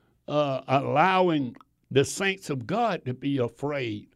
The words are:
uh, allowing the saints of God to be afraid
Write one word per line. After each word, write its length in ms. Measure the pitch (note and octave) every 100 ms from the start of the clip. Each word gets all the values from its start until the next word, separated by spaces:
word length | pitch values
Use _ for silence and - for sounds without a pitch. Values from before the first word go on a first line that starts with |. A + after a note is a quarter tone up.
| _ _ -
uh, 340 | D3 D3 C3 -
allowing 880 | C3+ B2+ C3+ F3+ F#3 F3+ D#3 B2+ - - _ -
the 120 | B2+
saints 460 | C#3+ - G3 F#3+ -
of 160 | C#3 A2
God 400 | G3 A#3 F3 -
to 80 |
be 240 | B2+ C#3+ C#3
afraid 720 | A#2+ - C#3+ C#3+ A#2+ G#2 G#2